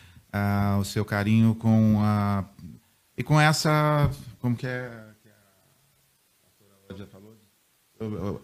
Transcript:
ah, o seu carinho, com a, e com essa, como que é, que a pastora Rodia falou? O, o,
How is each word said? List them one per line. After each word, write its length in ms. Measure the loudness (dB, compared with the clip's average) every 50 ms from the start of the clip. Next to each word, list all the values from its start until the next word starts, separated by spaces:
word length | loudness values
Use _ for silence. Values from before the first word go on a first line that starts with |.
| -20 -20 -20 -20 _ _
ah, 460 | -6 -2 -2 0 0 0 0 0 0 0
o 60 | -2
seu 180 | -2 -4 -6 -4
carinho, 500 | -2 -2 -2 0 2 4 4 4 4 2
com 440 | 2 2 2 4 4 4 4 4 4
a, 440 | 2 2 2 2 0 0 -2 -2 -4 -6 -12 -20 -20 -20 -20 -20 _ _ _ _ _ _ _ -10
e 60 | -4
com 160 | 0 2 4
essa, 720 | 4 4 2 2 0 0 2 2 2 2 2 2 0 0 -2 -4 -12 -18 -12 -6
como 160 | -4 -4 -4
que 100 | -4 -4
é, 240 | -8 -8 -8 -10 -12 -14 -18 -20 -20 -20 _
que 80 | _ _
a 1160 | _ _ _ _ _ _ _ _ _ _ _ _ _ _ _ _ _ _ _ _ _ _ _
pastora 260 | _ _ _ _ _ _ _ _ -20
Rodia 180 | -18 -18 -18 -18
falou? 300 | -20 -20 -20 -20 -20 _ _ _ _ _ _ _ _ _ _ _ _ -12
O, 60 | -10
o, 360 | -8 -8 -6 -6 -8 -8 -6